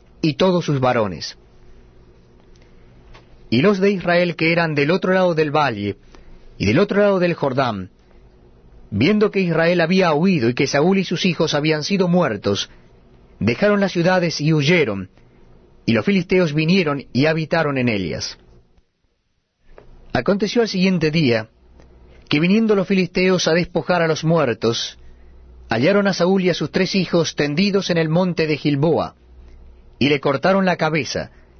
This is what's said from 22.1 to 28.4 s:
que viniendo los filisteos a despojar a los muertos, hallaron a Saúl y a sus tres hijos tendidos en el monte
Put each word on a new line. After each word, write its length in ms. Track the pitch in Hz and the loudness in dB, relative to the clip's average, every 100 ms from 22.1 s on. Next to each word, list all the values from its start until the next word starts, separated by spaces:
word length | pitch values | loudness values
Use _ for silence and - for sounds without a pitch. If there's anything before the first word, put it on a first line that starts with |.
| - - | -20 -4
que 100 | 147 | 0
viniendo 340 | 175 220 220 | 2 2 2
los 140 | 202 170 | 0 0
filisteos 600 | 190 175 - 185 180 165 | 0 0 0 0 2 2
a 40 | |
despojar 480 | 170 165 165 - 175 | 0 0 -4 -2 0
a 60 | 165 | 0
los 160 | 156 | 0
muertos, 720 | 160 170 131 110 113 117 - - - - - - - - - | 0 2 0 0 -2 -2 -6 -12 -20 -20 -20 -20 -20 -20 -4
hallaron 380 | 120 151 202 202 | 0 2 2 0
a 60 | |
Saúl 300 | 175 175 196 | 0 0 2
y 60 | 180 | 0
a 40 | |
sus 180 | 160 156 | -2 -4
tres 240 | 175 185 190 | -2 -2 -2
hijos 400 | 165 170 151 - | 0 0 -2 -2
tendidos 540 | 147 147 202 196 185 | -2 0 0 0 -2
en 80 | 170 | -2
el 120 | 160 | 0
monte 380 | 170 185 165 | 0 0 -2